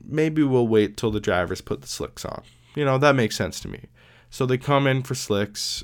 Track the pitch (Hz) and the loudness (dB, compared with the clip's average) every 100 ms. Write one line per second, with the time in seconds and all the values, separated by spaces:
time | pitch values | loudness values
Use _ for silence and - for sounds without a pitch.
0 | - 151 156 156 143 127 120 110 104 104 | -6 -2 0 2 2 4 4 4 4 0
1 | 117 107 104 90 87 92 - - - - | -2 -2 0 0 0 -4 -6 -8 -8 -10
2 | 67 - - - - - _ - 139 131 | -10 -10 -12 -12 -16 -20 _ -4 0 4
3 | 147 135 110 - 92 - - - - _ | 4 4 2 -2 -6 -6 -12 -14 -16 _
4 | - - _ - 131 131 135 139 139 131 | -20 -20 _ -4 0 0 2 2 4 0
5 | 127 127 - 101 104 - - - | -2 -6 -2 0 -2 -6 -8 -8